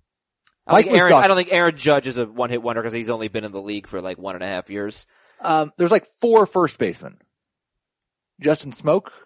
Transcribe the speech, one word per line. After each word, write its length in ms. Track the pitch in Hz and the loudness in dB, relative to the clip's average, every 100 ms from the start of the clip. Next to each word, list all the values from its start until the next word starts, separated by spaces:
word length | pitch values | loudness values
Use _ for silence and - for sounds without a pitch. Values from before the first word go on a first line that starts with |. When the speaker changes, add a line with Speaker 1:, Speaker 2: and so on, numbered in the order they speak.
| _ _ _ _ _ _ - | _ _ _ _ _ _ 2
Speaker 1:
I 60 | |
don't 40 | 196 | 4
Speaker 2:
Mike 100 | 196 | 4
Speaker 1:
think 60 | |
Speaker 2:
was 60 | 220 | 4
Speaker 1:
Aaron, 100 | 180 | 6
Speaker 2:
talking 120 | 147 | 6
Speaker 1:
I 40 | 127 | 6
don't 100 | 185 | 2
think 160 | 180 | 2
Aaron 240 | 175 170 151 | 2 2 0
Judge 300 | 147 143 131 | 2 2 0
is 100 | 123 | -6
a 80 | 110 | -6
one-hit 380 | 117 120 120 | -4 -4 -4
wonder 180 | 117 117 | -4 -4
'cause 120 | 117 | -6
he's 160 | 117 113 | -6 -6
only 160 | 113 110 | -6 -6
been 180 | 110 107 | -8 -8
in 60 | |
the 100 | 98 | -10
league 260 | 101 104 - | -8 -10 -8
for, 140 | 98 | -10
like, 160 | 90 - | -8 -10
one 160 | 95 | -10
and 100 | 90 | -10
a 40 | 92 | -8
half 240 | 90 - | -8 -8
years. 340 | 101 101 - - _ _ _ | -8 -8 -10 -20 _ _ _
Speaker 2:
Um, 320 | 170 160 151 - | -4 -2 -2 -4
there's, 140 | 175 | 0
like, 160 | 208 - _ | 0 -2 _
four 280 | 240 226 196 | 2 4 2
first 320 | 185 165 - | 0 -2 -2
basemen. 400 | 107 - 67 _ _ _ _ _ _ _ _ _ _ _ _ _ | -6 -6 -14 _ _ _ _ _ _ _ _ _ _ _ _ _
Justin 300 | 151 151 139 | -2 -2 -6
Smoak. 380 | - 147 180 - - | -8 -2 -2 -2 -20